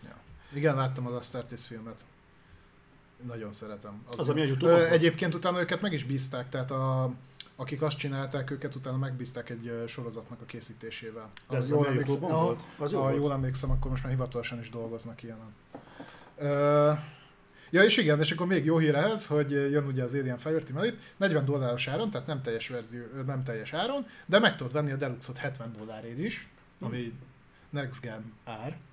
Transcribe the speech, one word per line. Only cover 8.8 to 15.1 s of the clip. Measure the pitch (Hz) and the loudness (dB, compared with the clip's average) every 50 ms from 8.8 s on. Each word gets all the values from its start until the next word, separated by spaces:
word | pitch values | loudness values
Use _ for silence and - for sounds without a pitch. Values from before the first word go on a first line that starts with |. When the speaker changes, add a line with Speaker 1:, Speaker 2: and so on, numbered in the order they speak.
| 131 131 127 | -6 -4 -2
Speaker 1:
megbízták | 131 135 135 131 123 123 120 - 123 117 - | -2 -2 -2 -4 -6 -8 -8 -8 -10 -10 -8
egy, | 120 113 113 | -10 -10 -8
ö, | 120 117 117 117 | -8 -6 -6 -6
sorozatnak | 113 - - 123 117 107 113 110 - 120 117 | -6 -8 -8 -8 -8 -8 -10 -12 -12 -14 -16
a | 117 | -14
készítésével. | - - 117 110 - 107 - - 113 110 - 117 113 107 113 110 107 - - - - | -14 -12 -12 -12 -12 -14 -12 -12 -12 -12 -10 -12 -12 -12 -12 -14 -14 -18 -20 -10 -4
Speaker 2:
De | - | -2
ez | 120 127 131 | -2 0 2
Speaker 1:
Jól | 147 147 | 4 4
Speaker 2:
ami | 143 | 4
a | 135 | 4
Speaker 1:
emlékszem, | 135 143 143 131 139 139 | 2 2 2 2 0 0
Speaker 2:
Youtube-on | 156 185 160 160 165 | 2 0 2 4 4
Speaker 1:
aha, | 180 - | 2 0
Speaker 2:
volt? | - - - - - | -2 -6 -16 -8 -4
Az | 151 147 175 | -4 -2 0
jó | 202 | 2
Speaker 1:
ha | 135 | 2
Speaker 2:
volt. | 135 139 | 2 2
Speaker 1:
jól | 143 143 147 139 | 2 2 2 0
emlékszem, | 135 135 131 131 - - 131 | 0 -2 -2 -2 -2 0 2
akkor | 131 131 131 135 | 2 2 2 0
most | 131 127 - | -2 -2 -2
már | 135 127 | -2 0
hivatalosan | 131 127 123 120 120 113 - 120 117 | 0 -2 -2 -4 -6 -6 -4 -8 -8
is | 113 107 | -10 -10
dolgoznak | 110 120 113 113 117 113 113 117 | -8 -8 -8 -8 -8 -10 -10 -12